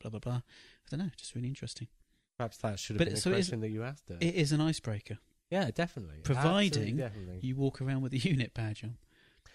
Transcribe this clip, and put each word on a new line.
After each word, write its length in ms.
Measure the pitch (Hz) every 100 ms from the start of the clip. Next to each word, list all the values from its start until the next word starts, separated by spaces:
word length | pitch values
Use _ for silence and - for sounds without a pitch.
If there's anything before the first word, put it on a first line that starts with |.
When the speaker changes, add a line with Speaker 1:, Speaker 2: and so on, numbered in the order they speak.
Speaker 1:
Blah, 100 | 120
blah, 100 | 110
blah. 140 | - 123
I 0 | - - - - -
don't 100 | 143
know. 100 | 185 -
Just 180 | -
really 140 | 123 123
interesting. 400 | 135 120 - 120 _ _ _ _ -
Speaker 2:
Perhaps 200 | 117 -
that 200 | 110 98
should 160 | -
have 40 | 107
Speaker 1:
But 100 | 170
Speaker 2:
been 60 |
a 60 | 107
Speaker 1:
so 100 | 175
it 80 | 190
is, 80 | 180
Speaker 2:
question 120 | 117
that 80 | 110
you 140 | 110
asked 240 | 120 143 -
her. 80 | 170
Speaker 1:
it 140 | 170
is 180 | 180 143
an 80 | 151
icebreaker. 580 | 156 156 - 101 - 101 _ _ _
Speaker 2:
Yeah, 200 | 185 185
definitely. 460 | - 175 - 87 76
Speaker 1:
Providing 420 | 87 131 151 196 202
Speaker 2:
Absolutely, 260 | 131 104 120
definitely. 360 | 123 104 92 90
Speaker 1:
you 120 | 127 131
walk 240 | 135 -
around 220 | 131 135
with 100 | 131
a 60 | 131
<laughs> 120 | 175
unit 220 | 139 117
badge 280 | - 110 107
on. 140 | 110 120 - _ _ _ -